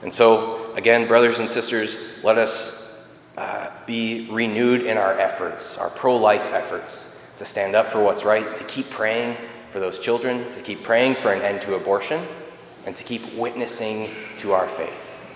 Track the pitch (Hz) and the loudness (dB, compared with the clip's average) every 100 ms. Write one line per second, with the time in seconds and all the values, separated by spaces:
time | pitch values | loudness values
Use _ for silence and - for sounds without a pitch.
0 | 98 - 117 113 110 - - - 110 117 | -6 6 8 8 2 -6 -8 0 4 6
1 | 117 117 120 113 110 127 - 113 107 - | 6 6 6 4 -2 -2 -2 -2 -2 -4
2 | - - 104 110 110 - - - - - | -10 -2 4 4 4 0 -4 -8 -16 -18
3 | - - - - - - - - - 117 | -20 -20 -18 -10 -8 -6 -8 -12 -6 -2
4 | 113 113 113 110 113 107 123 123 113 110 | -2 -4 -4 -2 0 2 4 4 2 2
5 | 98 95 95 - 87 85 - - 87 - | 2 2 0 0 -6 -6 -10 -6 -6 0
6 | 131 123 110 104 - 95 90 87 - - | 2 6 6 4 2 -4 -4 -8 -8 -14
7 | - - - - 95 - 98 104 110 113 | -16 -18 -20 -14 -8 -2 2 4 4 4
8 | 104 95 104 107 107 - - 135 131 - | 4 4 2 2 2 -8 -8 -8 -8 -2
9 | 110 113 120 120 - - - 98 92 87 | 0 0 -2 -6 -12 -16 -10 -4 -4 -4
10 | - 120 127 123 120 - - 98 - 117 | -2 0 0 -4 -6 -12 -10 -10 0 4
11 | 127 127 113 98 101 101 98 95 95 98 | 4 2 2 2 0 -2 -2 -4 0 0
12 | - 156 175 - - - - - - 92 | 0 -4 -6 -12 -16 -18 -20 -14 -12 -12
13 | - 117 - 110 117 120 117 - 110 107 | -8 -8 -8 -6 -6 -4 -6 -4 -4 -4
14 | 110 - - - 104 95 90 - 80 - | -6 -10 -14 -10 0 0 0 -4 -8 -10
15 | - - - | -16 -18 -18